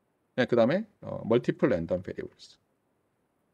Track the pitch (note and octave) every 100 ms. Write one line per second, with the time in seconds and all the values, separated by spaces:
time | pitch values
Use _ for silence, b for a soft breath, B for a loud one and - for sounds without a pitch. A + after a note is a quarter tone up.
0 | _ _ _ - A#2+ A#2+ A2+ F3+ A3+ _
1 | G#2 G2+ G#2 A#2+ - D3+ D#3+ F#2 E2 F2+
2 | G2 - - - - _ _ _ _ _
3 | _ _ _ _ _